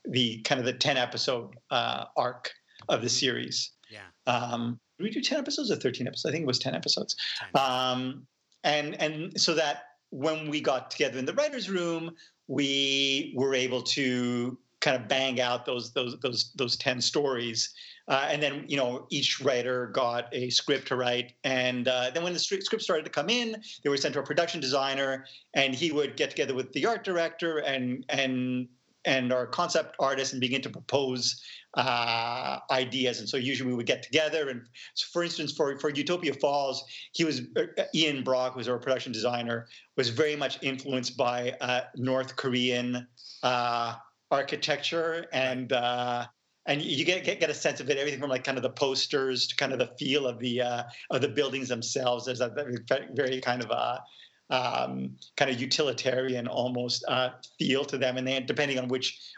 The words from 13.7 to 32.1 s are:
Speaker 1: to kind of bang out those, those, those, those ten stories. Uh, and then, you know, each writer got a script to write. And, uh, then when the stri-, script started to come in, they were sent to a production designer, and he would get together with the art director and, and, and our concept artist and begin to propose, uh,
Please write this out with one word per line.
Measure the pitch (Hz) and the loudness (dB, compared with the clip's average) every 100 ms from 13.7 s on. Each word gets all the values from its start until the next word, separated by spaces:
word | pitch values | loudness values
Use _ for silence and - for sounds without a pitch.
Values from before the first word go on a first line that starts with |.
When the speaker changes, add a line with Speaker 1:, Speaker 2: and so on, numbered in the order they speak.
| 123 | 0
Speaker 1:
to | 120 - 135 123 123 123 120 131 _ _ | 0 0 2 2 2 0 -2 -6 _ _
kind | - 131 | 2 2
of | 107 | 2
bang | 135 135 127 | 2 2 2
out | 123 120 131 | 2 0 -2
those, | 123 113 | -4 -4
those, | - 123 - | -2 -2 -2
those, | 131 120 - - | -2 -2 -2 -2
those | 123 - | -2 0
ten | 135 127 | 0 2
stories. | 120 156 143 127 120 113 - - - - - | 2 2 2 0 -2 -2 -4 -6 -20 -12 0
Uh, | 139 143 | 2 2
and | 151 | 2
then, | 147 139 - | 0 -2 -2
you | 143 | 0
know, | 127 123 - | 0 -2 -4
each | 147 135 - | 0 0 2
writer | - 127 120 127 123 | 2 2 2 -2 -2
got | 101 123 120 123 | 0 2 0 -2
a | 147 123 | -4 0
script | 120 - 135 - | 0 2 0 0
to | 127 | 0
write. | 123 123 123 - | 2 0 -2 -6
And, | 135 131 127 123 123 | -2 2 2 0 0
uh, | 127 127 | 0 0
then | 160 | 0
when | 175 | -2
the | 170 | -2
stri-, | - 196 | -2 -2
script | 196 220 | -2 -2
started | - 165 - | 0 0 0
to | |
come | - 156 | -2 0
in, | 240 233 220 - - | 0 0 -4 -10 -6
they | 147 | 0
were | 139 | 2
sent | 151 135 | 2 0
to | |
a | |
production | 135 151 170 170 | 0 2 0 0
designer, | 131 139 135 135 139 131 - - _ | 0 2 2 0 0 -2 -8 -20 _
and | 151 135 127 | 2 2 2
he | 170 | 2
would | 147 139 113 | 2 0 0
get | 143 | -2
together | - 135 127 | 0 0 0
with | 120 | -2
the | - 170 | 0 2
art | 226 | 0
director | 202 175 165 160 170 156 | 0 0 0 0 -2 0
and, | 147 135 127 127 - | 0 0 0 -2 -2
and, | 131 135 127 127 127 123 _ _ _ - | 0 0 0 0 -2 -4 _ _ _ 0
and | 135 123 | 2 2
our | 127 117 | 0 0
concept | - 175 165 151 - | 0 2 2 0 0
artist | 135 135 135 | 0 2 -2
and | 135 | -2
begin | 123 135 | 0 0
to | - | -4
propose, | - - 139 135 127 123 - - - - - | -8 0 0 2 0 -2 -4 -8 -18 -4 0
uh, | 127 120 117 | 2 2 2